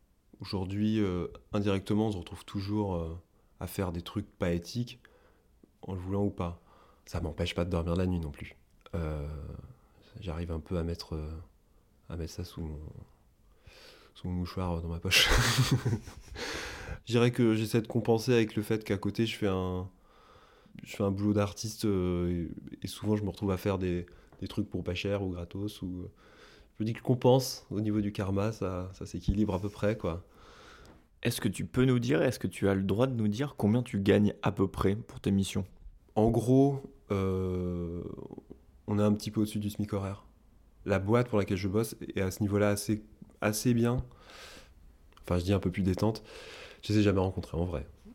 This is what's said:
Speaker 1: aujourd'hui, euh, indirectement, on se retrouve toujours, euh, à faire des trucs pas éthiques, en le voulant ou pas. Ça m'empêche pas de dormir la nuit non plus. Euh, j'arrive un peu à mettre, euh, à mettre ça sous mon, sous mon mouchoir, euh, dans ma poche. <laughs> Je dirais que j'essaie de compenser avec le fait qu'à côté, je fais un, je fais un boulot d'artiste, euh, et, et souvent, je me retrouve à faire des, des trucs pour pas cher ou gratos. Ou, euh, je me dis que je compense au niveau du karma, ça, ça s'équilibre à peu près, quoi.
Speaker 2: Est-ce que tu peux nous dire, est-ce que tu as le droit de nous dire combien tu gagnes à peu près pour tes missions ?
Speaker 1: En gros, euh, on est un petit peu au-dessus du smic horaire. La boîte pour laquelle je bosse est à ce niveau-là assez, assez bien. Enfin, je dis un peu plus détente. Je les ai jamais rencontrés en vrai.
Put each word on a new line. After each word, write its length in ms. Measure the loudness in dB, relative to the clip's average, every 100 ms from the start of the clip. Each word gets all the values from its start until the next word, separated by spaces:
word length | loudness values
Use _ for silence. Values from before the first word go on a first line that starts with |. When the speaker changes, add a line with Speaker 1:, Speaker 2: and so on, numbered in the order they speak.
| _ _ _ -16
Speaker 1:
aujourd'hui, 580 | -6 -4 -4 0 2 2
euh, 280 | 2 0 -4 -8 -6
indirectement, 540 | -2 2 0 2 2 2
on 40 |
se 60 | -2
retrouve 280 | -8 -14 -10
toujours, 500 | -8 -2 -2 0 -2
euh, 200 | -4 -8 -14 _ _ -12
à 60 | -8
faire 260 | -4 -4
des 80 | -4
trucs 280 | -6 -6 -8 -4
pas 140 | 0
éthiques, 480 | 0 -2 -6 -6 -8 -20 _ _ _ _ _ -20 _
en 100 | -10
le 60 | -8
voulant 240 | -2 0 0
ou 40 |
pas. 320 | 0 -4 -6 _ -20 -20 _ -8
Ça 160 | -6
m'empêche 340 | -4 -2 -2 -2
pas 80 |
de 60 | 0
dormir 260 | 0 0 0
la 100 | 0
nuit 140 | 0
non 120 | -4
plus. 260 | -8 -14 -18 _ _ -10 -6
Euh, 300 | -4 -4 -6 -10 -12 -12 -16 -20 _ _ -20 -14
j'arrive 320 | -8 -6 -6
un 80 | -6
peu 180 | -4 -2
à 60 |
mettre, 320 | -2 -4 -8 -8
euh, 140 | -8 -10 -14 _ _ _ _ _ -12
à 80 | -8
mettre 160 | -8
ça 100 | -8
sous 180 | -10 -8
mon, 180 | -8 -8 -12 -16 -20 _ _ _ _ _ -20 -20 -20 -20 -20
sous 140 | -12 -6
mon 60 |
mouchoir, 400 | -4 -4 -4 -2 -2
euh, 40 |
dans 80 | -4
ma 100 | -4
poche. 300 | 2 4 6
<laughs> 60 | 4 4 4 4 2 2 -2 -4 -18 -16 -12 -10 -8 -10 -12 -12 -12 0
Je 60 |
dirais 180 | 4 4
que 220 | 6 4
j'essaie 280 | 4 2 0
de 60 | 0
compenser 460 | 0 4 4 4
avec 220 | 4 4 0
le 80 |
fait 200 | 0 -2
qu'à 140 | 0 -2
côté, 280 | 0 0 0
je 80 | 0
fais 100 | 0
un, 400 | 0 0 -2 -6 -10 _ -20 -20 -20 -20 -20 -20 -20
je 120 | -10 -2
fais 80 |
un 80 | 0
boulot 220 | 2 2
d'artiste, 520 | 4 2 -2 -10 -4 0
euh, 640 | 2 2 2 0 0 -4 -8 -14 -10
et, 40 | -10
et 20 |
souvent, 280 | -6 0 0
je 80 |
me 60 | 0
retrouve 220 | -2 0
à 60 | 0
faire 200 | 0 0
des, 300 | 0 -2 -4 -14 -20 -12
des 60 | -8
trucs 220 | -4 -4
pour 140 | -4
pas 120 | -4 -4
cher 260 | -2 -2
ou 80 | -2
gratos. 520 | -4 -8 -6 -8 -6
Ou, 180 | -8 -8
euh, 100 | -10 -16 -20 -20 -20 -20 -16 -6
je 60 |
me 20 | -4
dis 80 |
que 60 | -2
je 40 |
compense 640 | 0 4 6 6 4 -6 -6
au 100 | -4
niveau 220 | 0 0
du 100 | 0
karma, 400 | -2 -2 0 0
ça, 380 | -2 -4 -4 -6
ça 120 | -10 -10
s'équilibre 480 | -6 0 2 2
à 60 | 0
peu 80 | -2
près, 280 | -2 0 0
quoi. 280 | -2 -4 -8 -20 -20 -20 -20 -20 -20 -20 _ _
Speaker 2:
Est-ce 200 | -4 -2
que 60 | -2
tu 180 | -2 -4
peux 200 | 2 4
nous 140 | 4
dire, 220 | 2 2
est-ce 180 | 2 0
que 80 | -4
tu 200 | 0 2
as 60 | 2
le 80 |
droit 240 | 2 2 2
de 80 | 2
nous 120 | 0
dire 280 | 0 -4 0
combien 240 | 2 2
tu 160 | 0 0
gagnes 340 | 6 6 6 2
à 80 | 0
peu 160 | 2 0
près 280 | 2 0 0
pour 240 | -4 -4
tes 120 | 2
missions ? 340 | 2 2 -2 -6 -10 -20 -20 _ 2
Speaker 1:
En 140 | 4
gros, 520 | 4 6 6 6 4 -6 -12 -4
euh, 920 | 0 2 0 0 0 -2 -2 -4 -6 -8 -10 -12 -14 -16 -20 _ -12 -2
on 120 | 2
est 40 |
un 100 | 4
petit 180 | 4 0
peu 100 | 0
au-dessus 180 | 0 0
du 100 | -4
smic 240 | -4 -4
horaire. 320 | -2 -4 -8 -14 _ _ -20 _ -8 0
La 140 | 2
boîte 300 | 4 4 4
pour 100 | 2
laquelle 180 | 2 0
je 100 | 0
bosse 280 | 0 -2 -4 -6 -2
est 60 |
à 80 | -2
ce 120 | 0
niveau-là 280 | 2 4 4
assez, 340 | 2 0 -4 -4 -20 -20 -2
assez 320 | 0 2 2
bien. 300 | 4 4 0 -4 -12 -20 -20 -18 -20 -20 -20 -20 -20 -20 -12
Enfin, 160 | -2 0
je 40 |
dis 100 | 2
un 60 | 2
peu 120 | 2
plus 100 | 0
détente. 420 | 0 2 0 0 -8 -18 -18 -18 -18 -10
Je 100 | 0
les 60 | 4
ai 20 |
jamais 180 | 6 4
rencontrés 360 | 2 0 -4 -4
en 80 | -2
vrai. 220 | -4 -8 -14 -20